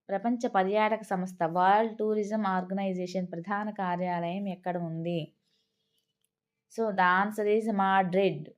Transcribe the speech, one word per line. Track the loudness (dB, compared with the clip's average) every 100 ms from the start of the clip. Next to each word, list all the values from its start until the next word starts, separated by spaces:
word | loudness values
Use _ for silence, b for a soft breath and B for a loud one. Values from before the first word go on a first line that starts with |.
| -8
ప్రపంచ | -4 -2 -2 0
పర్యాటక | 0 2 2 2 0
సంస్థ | -2 -4 -4 -2
వరల్డ్ | -2 2 4 4 2 0
టూరిజం | -2 0 0 -2 0
ఆర్గనైజేషన్ | -2 -2 -4 -2 -4 -4 -4 -6
ప్రధాన | -6 -6 -6 -6
కార్యాలయం | -4 -4 -2 -2 -2 -2 -4 -6
ఎక్కడ | -6 -6 -4
ఉంది? | -4 -6 -4 -4 -6 _ _ _ _ _ _ _ _ _ _ _ _ _ _ -4
So, | -2
the | 2 4 4 2
answer | 0 2 2
is | 2 2
మాడ్రిడ్. | 4 4 4 4 2 0 -10